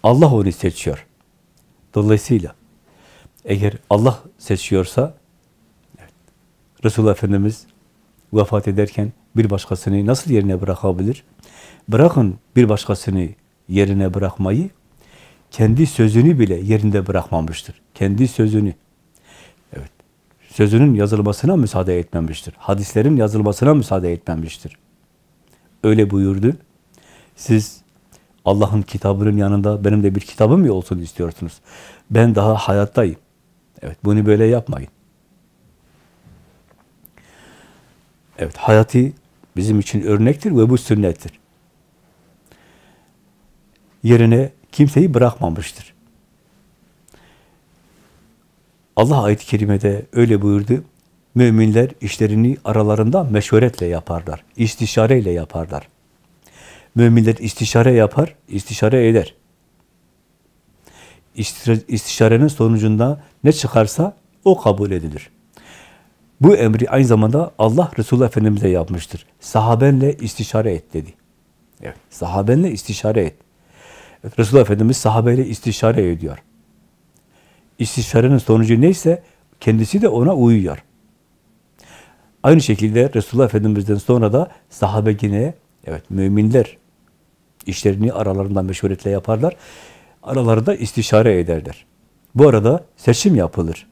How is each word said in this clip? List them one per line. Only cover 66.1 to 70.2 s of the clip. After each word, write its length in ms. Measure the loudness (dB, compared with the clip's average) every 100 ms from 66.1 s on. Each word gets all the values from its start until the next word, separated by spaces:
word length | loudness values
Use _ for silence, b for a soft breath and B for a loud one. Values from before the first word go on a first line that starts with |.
| b _ _
Bu 140 | 4 6
emri 340 | 2 0 0
aynı 160 | 2 4
zamanda 440 | 4 2 0 -4 -2
Allah 320 | 0 2 -2 -4
Resulullah 280 | -2 0 0
Efendimiz'e 420 | 0 0 0 0
yapmıştır. 580 | -2 -4 -8 -10 -16 _ _
"Sahabenle 800 | -4 -2 0 2 2 2 0
istişare 560 | -4